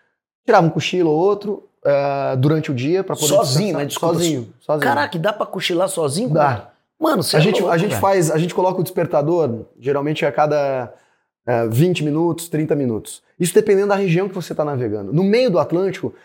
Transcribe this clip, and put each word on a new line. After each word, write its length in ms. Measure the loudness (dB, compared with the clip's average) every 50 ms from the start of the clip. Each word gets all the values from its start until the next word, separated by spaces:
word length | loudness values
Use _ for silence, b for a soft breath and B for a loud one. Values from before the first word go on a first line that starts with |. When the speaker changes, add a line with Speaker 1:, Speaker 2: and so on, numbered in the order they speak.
| b b b b b _ _ _ 0
Speaker 1:
tirava 220 | 4 4 6 6
um 20 | 4
cochilo 420 | 0 0 -4 -2 0 0 2 2
ou 60 | 2
outro, 460 | 2 2 0 0 0 -4 -8 -8 -8 _ _ _ _ 0
é, 500 | 0 2 2 2 0 -2 -2 -2 -2 0
durante 340 | 2 2 2 2 0 -2 -2
o 40 | -4
dia 300 | -4 -2 0 0 -2 -2
pra 100 | -4 -4
poder 120 | -2 0 2
Speaker 2:
Sozinho, 380 | 2 2 2 2 0 0 0
Speaker 1:
descansar. 120 | 0 -2 -4
Speaker 2:
mas 80 | -4
desculpa, 260 | -6 -6 -4 -2 0 0
Speaker 1:
Sozinho, 380 | 0 0 0 -2 -2 -6 -10 -16 _
sozinho. 240 | -4 -4 -2 0 0
Speaker 2:
Caraca, 320 | 0 0 0 -2 -4 -4
e 40 | -4
dá 100 | -4 -4
pra 140 | -4 -4 -8
cochilar 420 | -8 -6 -6 -4 -2 0 0 0
sozinho? 400 | 0 -2 -2 -2 -2 -2 -2 -2 0
Speaker 1:
Dá. 400 | 2 2 2 2 0 -2 -8 -16 _ _ _ _ _ -2
Speaker 2:
Mano, 220 | 0 0 0 0 0
você 140 | 0 2
Speaker 1:
A 20 | 4
Speaker 2:
é 20 |
Speaker 1:
gente, 200 | 4 4 2 2
Speaker 2:
louco, 120 | 2 2 2
Speaker 1:
a 40 |
gente 140 | 2 0 0
Speaker 2:
velho. 100 | -2 0
Speaker 1:
faz, 280 | 0 2 2 2 2 2
a 80 | 2
gente 160 | 0 0 -2 0
coloca 280 | 0 0 0 0 -2
o 20 | -4
despertador, 800 | -4 -2 -4 -2 0 0 0 2 2 0 0 0 0 -2 -6 -10 -16 _ _
geralmente 460 | -4 -2 -2 0 0 -2 -2 0 -2
a 60 | -2 2
cada, 600 | 2 0 2 2 0 0 0 -2 -4 -6 -8 b b b b b b b b _ _ -4
é, 180 | -2 -2 0 0
vinte 380 | 0 2 2 4 2 2 0 -2
minutos, 460 | -2 0 0 0 -2 -2 -4 -8 -6
trinta 260 | -4 -4 0 0 0
minutos. 480 | 0 0 -2 -2 -4 -6 -10 -18 -20 _ _ _ -4
Isso 140 | -2 4 4
dependendo 340 | 4 4 4 2 2 4
da 80 | 2 0
região 320 | 0 2 2 2 0 0
que 80 | -2 -6
você 180 | -10 -10 -8 -4
tá 120 | -4 -4
navegando. 480 | -2 -2 -4 -4 -4 -4 -6 -6 -2 0
No 100 | 0 2
meio 260 | 4 4 4 2 2
do 100 | 2 2
Atlântico, 540 | 0 0 0 0 0 -2 -4 -4 -8 -8 b b